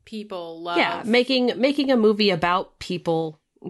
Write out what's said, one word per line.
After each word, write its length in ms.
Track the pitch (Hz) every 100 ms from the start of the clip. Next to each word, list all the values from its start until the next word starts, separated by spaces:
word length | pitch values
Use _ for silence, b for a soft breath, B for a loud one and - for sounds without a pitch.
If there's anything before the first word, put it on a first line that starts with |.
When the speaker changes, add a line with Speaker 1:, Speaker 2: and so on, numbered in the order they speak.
| -
Speaker 1:
people, 560 | 220 208 190 170 165
love. 160 | 170 170
Speaker 2:
Yeah, 260 | 175 170 -
making, 540 | 240 247 262 247 190
making 320 | 262 285 277
a 60 | 254
movie 320 | 214 208 208
about 500 | 175 175 185 - _
people 640 | - 180 - 165 160 156 _ _ -